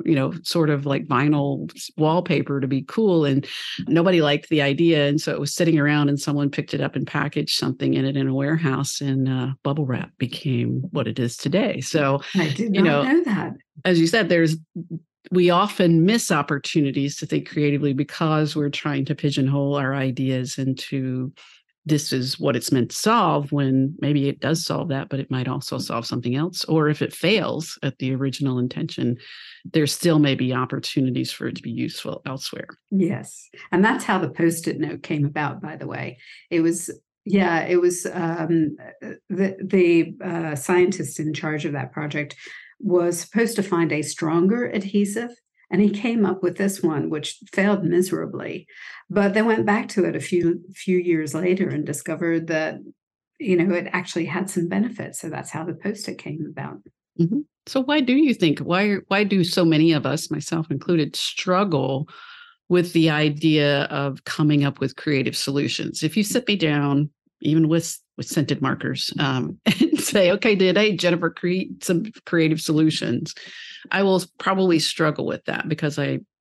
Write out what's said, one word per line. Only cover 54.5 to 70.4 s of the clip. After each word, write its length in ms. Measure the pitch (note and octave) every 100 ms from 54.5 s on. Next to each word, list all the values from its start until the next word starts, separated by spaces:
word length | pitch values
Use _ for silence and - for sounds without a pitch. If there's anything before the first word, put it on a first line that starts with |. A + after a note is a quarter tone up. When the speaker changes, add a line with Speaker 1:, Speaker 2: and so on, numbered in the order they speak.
| F3+ E3+
Speaker 2:
benefits. 520 | F#3+ A#3+ - - -
So 100 | E3
that's 220 | D#3+ D#3+
how 120 | D#3
the 120 | F3 E3
Post-it 420 | G3 G3+ - -
came 280 | D#3 D3+ D3+
about. 300 | - - - - _ _ -
Speaker 1:
Mm-hmm. 220 | E3+ B3+ D4+ _ -
So 140 | C4+
why 200 | B3+ D4+
do 120 | B3+
you 200 | C4 D4+
think, 260 | - E3 C#3+
why, 360 | D3 F3+ G#3 G3 -
why 140 | G3
do 200 | G3+ G3+
so 200 | E3 -
many 280 | E3 D#3 E3
of 160 | D3+ C3
us, 240 | C#3+ -
myself 400 | D3+ - E3 D#3+
included, 440 | C#3 - E3+ D3 -
struggle 920 | - - F#3+ F3+ G3+ D3 C3+ C3+ D#3+ - - - - _ -
with 260 | F3+ F3
the 180 | E3+ D#3+
idea 720 | D3+ D3+ D3 D#3+ D3+ C#3+ C#3+
of 400 | - D3 C#3+ C3
coming 400 | - - D3+ D3
up 160 | C#3+ C#3
with 160 | C3+ -
creative 420 | D#3 C#3 B2 -
solutions? 640 | - C#3 C3+ - - -
If 160 | D#3+ G#3+
you 60 |
sit 240 | G#3 B3 B3
me 80 | G3+
down, 560 | D#3+ D3 C#3+ C#3 D3+ _ _ -
even 260 | D3+ D#3 D#3
with, 280 | E3 E3 - _ -
with 100 | -
scented 340 | - C3 C#3+
markers, 520 | C3+ - - C3 - -
um, 380 | C3+ C3 D3+ -
<laughs> 180 | - -
and 180 | E4 D#4+
say, 320 | - G#3+ F3+
"Okay, 240 | G3+